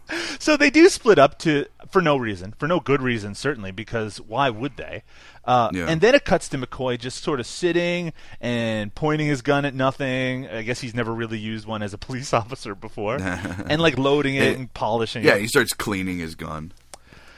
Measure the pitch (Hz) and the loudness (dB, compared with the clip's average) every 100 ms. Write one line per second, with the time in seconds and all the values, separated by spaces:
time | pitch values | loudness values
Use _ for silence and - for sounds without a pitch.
0 | - 339 330 285 311 294 294 311 370 - | -10 -8 -8 -4 0 4 4 8 8 8
1 | 233 156 135 - 165 143 - - - 190 | 6 8 6 4 0 0 -2 -10 0 2
2 | 160 143 113 90 95 - 151 180 - 143 | 4 2 0 -4 -8 -6 -2 0 2 0
3 | 127 117 101 101 139 123 95 95 107 117 | 0 -2 -6 -4 -4 -4 -8 -10 -6 -4
4 | 107 - 101 120 139 110 135 - 78 92 | -4 -8 -6 0 0 -2 -6 -8 -12 -14
5 | - - - - 120 123 113 92 85 160 | -16 -20 -20 -6 2 4 2 0 -2 4
6 | 220 285 - 170 - 139 123 - 127 120 | 6 6 4 0 0 -8 -6 -6 -4 -4
7 | 123 - - 135 - - 175 170 175 175 | -6 -6 -4 -4 -4 -2 0 2 0 -2
8 | 170 - - - 120 120 113 107 104 - | -4 -8 -14 -8 -4 -2 0 -2 -4 -2
9 | 151 151 147 135 139 143 143 131 131 127 | 0 2 0 0 2 2 0 0 0 0
10 | 135 131 127 127 135 110 110 123 123 120 | -2 -2 -2 -4 -6 -6 -6 -6 -4 -4
11 | 113 113 113 110 110 110 104 107 104 101 | -4 -4 -4 -6 -6 -8 -6 -6 -6 -8
12 | - 127 - 117 113 135 110 98 110 120 | -8 -8 -2 -2 -2 -8 -10 -10 -12 -6
13 | 104 131 95 87 92 92 - 151 165 123 | -4 -2 -4 -4 -6 -6 -2 2 2 2
14 | 139 147 139 135 113 131 123 - 113 113 | 2 2 2 2 2 0 -6 -4 -2 0
15 | 113 120 127 104 107 139 107 - 113 95 | -2 2 4 4 4 2 2 -2 -2 -2
16 | 92 87 82 80 80 78 78 - _ - | -2 -4 -6 -8 -10 -10 -12 -16 _ -20
17 | - - - | -20 -20 -20